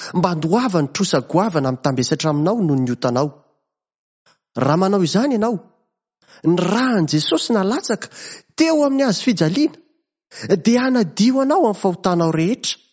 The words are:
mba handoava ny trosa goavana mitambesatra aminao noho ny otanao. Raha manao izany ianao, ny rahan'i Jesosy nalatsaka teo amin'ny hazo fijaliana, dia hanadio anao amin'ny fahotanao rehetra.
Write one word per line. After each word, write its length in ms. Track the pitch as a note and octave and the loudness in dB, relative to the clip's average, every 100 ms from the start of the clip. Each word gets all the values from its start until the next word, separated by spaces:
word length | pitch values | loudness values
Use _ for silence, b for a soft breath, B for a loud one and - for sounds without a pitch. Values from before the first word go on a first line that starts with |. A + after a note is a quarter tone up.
| B | B
mba 160 | F3+ F3+ | -2 0
handoava 520 | D#3+ D#3+ A3 B3+ F3 | 0 0 0 2 0
ny 80 | C#3+ | -2
trosa 260 | - G3 D3 | -2 -2 -2
goavana 500 | - E3+ G#3+ E3 C3+ | 0 0 0 0 -2
mitambesatra 580 | B2+ C#3+ C3 B2 D#3 D#3 | -2 -2 -2 -2 -2 -2
aminao 320 | D3 D#3+ A#3 | 0 0 0
noho 180 | E3+ C3+ | 0 0
ny 120 | B2+ | 0
otanao. 380 | A#2+ B2 B2 D3 - _ _ _ _ _ _ _ _ b b _ - | -2 -2 0 -2 -6 _ _ _ _ _ _ _ _ b b _ -2
Raha 220 | B2+ D#3+ | 0 2
manao 260 | F#3+ G3+ | 2 2
izany 300 | E3 F3 C#4+ | 0 0 0
ianao, 240 | A#3 A3 F#3+ - _ _ _ _ _ b b D#3+ | 0 -2 -4 -10 _ _ _ _ _ b b 0
ny 100 | F3 | 2
rahan'i 540 | F3 A3+ C4 A3 D#3 | 2 0 2 0 0
Jesosy 440 | D#3 - D#4+ - | 0 0 -2 0
nalatsaka 540 | A3 F#3+ C#4 - G#3+ - B B B B - | 0 0 -2 -4 -6 -8 B B B B 0
teo 300 | D#4+ D#4 C#4+ | 2 2 2
amin'ny 180 | C4+ | 2
hazo 200 | C4+ F#3 C4 | 0 0 -2
fijaliana, 520 | G3 D#3 G3+ D4+ - _ _ _ _ _ B A2 F#3+ | 0 0 0 -2 -4 _ _ _ _ _ B -2 0
dia 220 | A3+ A#3+ C4 | 2 2 2
hanadio 560 | B3 F3 - A3+ C4+ | 0 0 0 2 2
anao 240 | C4+ F4 A#3+ | 2 2 2
amin'ny 160 | F#3+ | 0
fahotanao 500 | F#3+ F3 F#3+ F3 E3 | -2 -2 0 0 2
rehetra. 460 | D#3 E3 C4 - - _ | 0 -2 -2 -6 -10 _